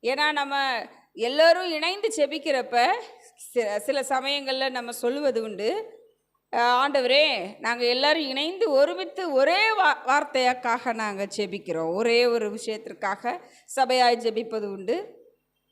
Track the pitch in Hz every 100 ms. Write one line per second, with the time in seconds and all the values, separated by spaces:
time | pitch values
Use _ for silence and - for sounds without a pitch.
0 | 233 269 302 294 277 277 269 233 - -
1 | _ - 233 285 330 349 359 311 330 403
2 | 440 370 277 311 320 262 247 240 254 466
3 | - - - - - 240 214 208 240 269
4 | 254 262 262 285 269 262 262 254 240 233
5 | 240 277 294 226 220 185 214 415 440 -
6 | _ _ _ _ - - 240 247 277 277
7 | 240 277 302 226 175 - 220 240 240 254
8 | 277 320 277 269 311 381 440 269 302 359
9 | 359 - 349 262 277 370 440 415 311 277
10 | 247 285 285 262 247 247 240 247 247 226
11 | 214 196 202 - 196 190 - 165 165 185
12 | 233 233 240 233 - 214 226 214 - -
13 | 202 - 240 359 - - - - 254 254
14 | 247 233 226 214 226 220 202 196 190 330
15 | 415 - _ _ _ _ _